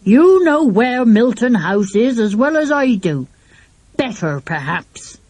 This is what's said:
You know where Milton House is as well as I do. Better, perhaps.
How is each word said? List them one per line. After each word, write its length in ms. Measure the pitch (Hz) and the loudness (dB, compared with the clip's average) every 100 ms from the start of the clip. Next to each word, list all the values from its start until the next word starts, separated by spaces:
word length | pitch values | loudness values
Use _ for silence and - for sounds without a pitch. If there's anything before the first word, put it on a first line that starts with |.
You 400 | 185 233 349 381 | 4 4 6 4
know 200 | 349 294 | 2 2
where 420 | 302 190 247 254 240 | 0 2 0 0 2
Milton 480 | 214 247 214 247 | 4 2 0 0
House 420 | 226 165 196 196 202 | 0 0 -2 -2 0
is 240 | 247 247 | 0 0
as 160 | 214 208 | -2 0
well 220 | 269 311 | 0 0
as 140 | 302 | -2
I 240 | 294 269 214 | -2 0 -2
do. 320 | 185 147 127 _ _ _ _ _ _ - | -2 -6 -8 _ _ _ _ _ _ -8
Better, 420 | 262 - 160 143 | -8 -6 -6 -6
perhaps. 760 | - 160 139 170 - - - - | -8 -10 -6 -8 -10 -20 -20 -20